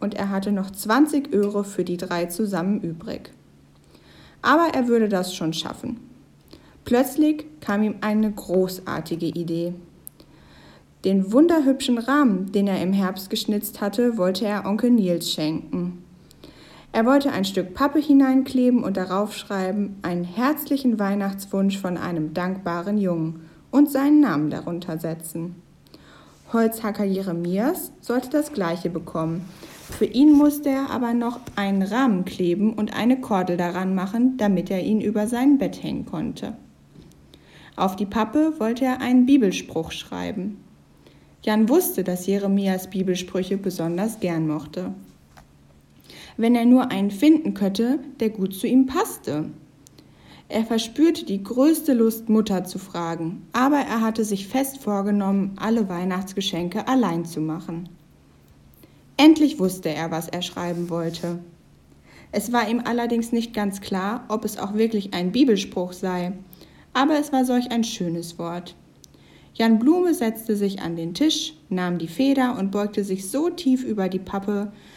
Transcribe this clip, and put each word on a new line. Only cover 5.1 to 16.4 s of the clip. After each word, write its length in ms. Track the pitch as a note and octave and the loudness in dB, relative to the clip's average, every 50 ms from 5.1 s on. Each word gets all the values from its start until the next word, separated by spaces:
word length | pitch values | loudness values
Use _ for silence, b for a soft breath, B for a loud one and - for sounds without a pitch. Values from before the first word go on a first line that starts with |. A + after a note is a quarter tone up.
das 240 | G3+ F3+ F3+ F3+ - | 0 0 -2 -4 -6
schon 180 | - E3+ D#3+ | -4 -4 -4
schaffen. 480 | D#3+ - - - - - - - - - - - - - - _ _ B B B B B B B B B _ | -4 -4 -6 -8 -10 -10 -10 -10 -10 -10 -12 -18 -20 -20 -20 _ _ B B B B B B B B B _
Plötzlich 580 | - A#3+ A#3+ C#4 C4+ - - D4+ D4+ D#4 D4+ - - - - | 2 2 2 2 2 2 2 2 2 2 0 -6 -12 -20 -10
kam 220 | - - G3+ G3+ | -6 -2 0 0
ihm 140 | G#3+ G#3+ G#3 - | 0 0 -2 -2
eine 320 | - G#3+ G#3+ G#3+ G#3+ G#3+ | -2 0 0 0 0 0
großartige 920 | G3+ - - - F3 F#3 F#3 F#3 F#3 - - - - D3+ D#3+ - E3+ E3 E3+ | -2 -6 -6 0 2 2 2 0 -2 -8 -8 -8 -8 -8 -6 -6 -6 -4 -4
Idee. 480 | D#3+ - F3 E3+ E3 E3 E3 E3+ F3 F3 F3 - - - - _ - - b b b b b b b b b b b b b b b _ _ - | -4 -4 -4 -4 -4 -4 -4 -4 -4 -6 -10 -14 -20 -20 -20 _ -20 -20 b b b b b b b b b b b b b b b _ _ -2
Den 280 | F#3+ G3 G3 F#3+ F#3+ | 0 2 2 2 4
wunderhübschen 640 | A3 C4 E4 F4 E4+ D#4+ C#4 C4+ C4 C4 - - A#3+ A#3 | 4 6 6 6 6 4 4 4 2 2 0 0 0 0
Rahmen, 540 | A#3 - C#4 D4 D4 A#3+ G3 F3+ G3 F#3+ | 0 0 2 4 4 4 2 0 -2 -2
den 160 | - G3+ G3 G3 | 0 0 0 0
er 120 | F#3+ - | 0 0
im 120 | - F#3 | 0 0
Herbst 360 | G3 G3 F#3+ F3+ G#3+ F#3+ - - | 2 2 0 0 -2 -6 -8 -6
geschnitzt 520 | - G#3+ - - G#3 G#3 - - - - | -6 -4 -2 -2 -2 -2 -4 -6 -6 -6
hatte, 360 | G#3+ G3+ G3+ - A#3+ A#3+ A3+ G#3+ | -4 -2 0 0 0 2 2 2
wollte 260 | F3+ F#3 F#3 F#3+ A#3 | 0 0 0 0 -2
er 220 | G3+ G#3 G3 - | -2 -2 -2 -2
Onkel 240 | F#3 G#3 G#3 - B3 | -2 0 2 4 4
Nils 420 | B3 A3+ F#3+ F3+ F3 E3 E3 - | 4 4 4 2 0 0 -2 -4
schenken. 640 | - - D3+ D#3 D#3+ - - - - F3+ F3 F3+ - - - - - B B B B B | -4 -2 -2 -2 -2 -4 -6 -6 -6 -4 -4 -6 -8 -10 -16 -20 -20 B B B B B